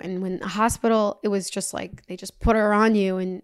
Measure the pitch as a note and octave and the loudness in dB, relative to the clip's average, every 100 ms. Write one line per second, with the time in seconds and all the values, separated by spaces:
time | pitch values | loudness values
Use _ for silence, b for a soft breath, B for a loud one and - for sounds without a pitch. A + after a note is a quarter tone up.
0 | F3+ F#3 F#3 F#3 F#3+ G3 A3+ - A3+ A3 | -8 -6 -6 -6 -4 0 0 2 2 2
1 | G#3 - G#3 G3+ F#3 G3 - - F#3 - | 0 -2 -2 -2 -4 -6 -6 -8 -10 -12
2 | - F#3 F#3 - - A3 G#3 G#3 A3 G#3+ | -14 -14 -14 -2 2 4 4 4 4 4
3 | F#3+ F#3 F#3 F#3 | 2 0 -4 -6